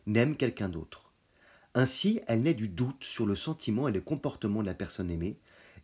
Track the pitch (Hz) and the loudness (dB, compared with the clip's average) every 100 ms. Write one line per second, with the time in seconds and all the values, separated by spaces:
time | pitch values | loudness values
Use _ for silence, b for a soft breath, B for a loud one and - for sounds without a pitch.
0 | - 110 131 147 123 - 98 82 78 - | 2 4 4 4 0 0 -4 -4 -10 -16
1 | _ _ b b b b b 123 127 - | _ _ b b b b b 2 2 2
2 | 196 220 - 113 147 123 107 85 123 - | 0 0 0 2 2 2 -2 -2 -2 -2
3 | - - 107 98 - 156 - 107 143 139 | -10 -2 0 0 -4 -6 -2 0 0 -2
4 | - 139 143 - 107 107 98 85 95 - | -2 -4 -4 -2 -2 0 -2 -4 -6 -4
5 | 90 82 90 - b b b b | -4 -2 -4 -6 b b b b